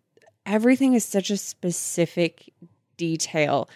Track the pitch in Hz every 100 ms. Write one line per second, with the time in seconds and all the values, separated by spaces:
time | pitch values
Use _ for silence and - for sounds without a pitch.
0 | _ _ _ _ 196 214 240 262 269 240
1 | - 202 185 202 - - 180 170 - 175
2 | 165 175 165 - - _ 170 _ _ -
3 | 165 160 - 160 143 139 -